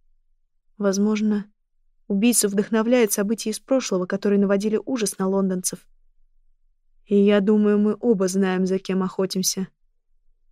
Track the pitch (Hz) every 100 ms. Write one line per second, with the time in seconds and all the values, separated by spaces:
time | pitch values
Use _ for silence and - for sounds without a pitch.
0 | _ _ _ _ _ _ _ - 202 196
1 | 208 214 214 208 202 _ _ _ _ _
2 | - 196 240 226 202 202 202 220 226 247
3 | 214 - 202 226 220 214 - 269 - 185
4 | 180 196 208 202 196 202 214 214 - 262
5 | 202 - 190 196 196 185 - - _ _
6 | _ _ _ _ _ _ _ _ _ _
7 | _ 202 202 208 202 214 208 208 208 202
8 | 240 196 190 190 190 185 185 190 - 190
9 | 185 - 190 190 185 190 190 _ _ _
10 | _ _ _ _ _